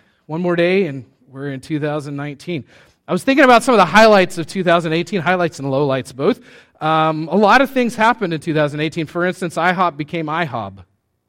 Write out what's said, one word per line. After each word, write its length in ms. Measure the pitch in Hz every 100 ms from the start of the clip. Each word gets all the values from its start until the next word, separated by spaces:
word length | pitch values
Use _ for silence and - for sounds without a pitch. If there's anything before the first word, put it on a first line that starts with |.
| _ _ -
One 160 | 160
more 120 | 175 170
day, 300 | 175 190 170
and 200 | 135 117 _ _
we're 200 | 131 139
in 140 | 135
two 180 | - 151
thousand 360 | 151 151 143 143
nineteen. 480 | 147 135 - 160 - _ _ _ -
I 40 |
was 100 | 180
thinking 220 | - 269 254
about 180 | 233
some 100 | -
of 40 | 226
the 80 | 190
highlights 520 | 214 220 208 180 170
of 100 | 156
two 180 | 190 175
thousand 260 | 170 165
eighteen, 300 | 165 170 202
highlights 380 | 156 185 170 -
and 100 | 139
lowlights 440 | 135 147 131 -
both. 280 | 123 165 254 - - _ _
Um, 480 | 156 160 160 156 160
a 80 | 185
lot 240 | 202 247
of 100 | 269
things 240 | 262 240 -
happened 380 | 220 240 185
in 80 | 160
two 120 | 170
thousand 280 | 151 147 147
eighteen. 240 | 156 - 151
For 200 | 175 180
instance, 320 | 175 175 165
I 140 | 175
hop 240 | 180 175 143
became 320 | 147 170 151
I 160 | 160
hob 400 | 160 120 98 95 - _ _ _